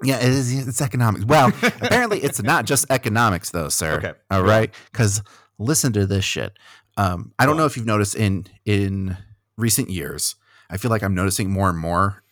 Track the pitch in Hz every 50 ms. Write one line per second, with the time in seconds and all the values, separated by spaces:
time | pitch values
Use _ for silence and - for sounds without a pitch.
0 | - 131 135 113 123 127 127 139 131 123 127 135 131 113 117 - 147 127 - 123
1 | 120 113 101 - 98 113 147 156 131 214 - - 226 233 - - - 247 208 240
2 | 247 220 202 175 - 139 - - 104 123 123 123 113 110 143 131 - - 135 127
3 | - 113 104 113 120 110 92 85 - - - 87 78 71 - - 87 78 78 76
4 | - 85 - - _ - 98 95 92 101 107 110 110 107 - - - _ - -
5 | 117 104 98 104 101 - - - _ _ _ - 104 127 160 151 - 135 101 101
6 | 98 95 98 95 92 - - - 58 - - _ _ - - - _ _ _ -
7 | 101 92 90 87 110 - - - 123 139 151 160 160 143 - 123 113 113 107 104
8 | 104 101 - - 110 98 98 95 - - - _ _ 107 104 101 101 95 95 98
9 | 95 95 92 95 - - - - _ _ _ - 113 117 107 - 127 - 92 85
10 | 69 69 69 73 - - - - _ _ _ _ _ - - 95 - 123 113 107
11 | 101 98 95 90 95 98 92 - 104 95 98 92 98 95 85 82 80 82 85 87
12 | 98 101 101 - _ _